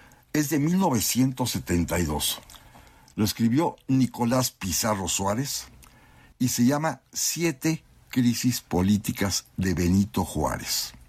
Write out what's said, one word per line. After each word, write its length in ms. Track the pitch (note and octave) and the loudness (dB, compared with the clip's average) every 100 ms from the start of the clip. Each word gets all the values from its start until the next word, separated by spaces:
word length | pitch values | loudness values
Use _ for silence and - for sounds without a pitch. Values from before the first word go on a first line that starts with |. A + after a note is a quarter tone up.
| - - _ | -20 -20 _
Es 160 | D3+ C#3+ | -2 0
de 100 | D3+ | 0
mil 200 | D3 F3+ | 2 2
novecientos 720 | F#3+ A#2+ - A2+ C3 C3 B2 | 2 2 0 2 2 0 -4
setenta 480 | G2 - F2 E2 F2 | -4 -2 0 0 0
y 60 | E2 | 0
dos. 360 | D2+ - - - - - - - - - - | -2 -4 -6 -10 -20 -20 -20 -20 -20 -12 -2
Lo 100 | G#2 | -2
escribió 500 | - A#2 B2+ E3 - - | 0 2 2 0 -2 0
Nicolás 640 | C3 B2+ - A#2 B2+ C3 | 2 2 0 0 0 -2
Pizarro 560 | - F#2+ E2 A#2+ G#2 F2+ | -4 -4 -2 0 -2 -2
Suárez 600 | - G2 A2 C#3+ - - - - - - - - - | -2 -2 -2 -4 -8 -12 -20 -20 -20 -20 -20 -20 -4
y 120 | B2+ | -2
se 160 | - A#2+ | 2 2
llama 360 | D3 D#3 B2+ _ | 2 -2 -4 _
Siete 720 | - - D#3 E3+ D3+ D#3+ D#3+ - - - | -6 -4 -2 -2 -2 -2 -2 -6 -20 -6
crisis 520 | - A#2+ A2+ B2+ A#2+ | 0 2 2 0 0
políticas 840 | - E2+ F#2 G#2 - - G2 - - - | -2 0 4 2 0 -2 -2 -4 -6 -4
de 160 | F#2+ | -2
Benito 500 | E2 F2+ F#2+ G2 - | 0 4 4 2 0
Juárez. 720 | F#2+ - C#2+ - - - - - | -4 -2 -4 -4 -6 -6 -6 -12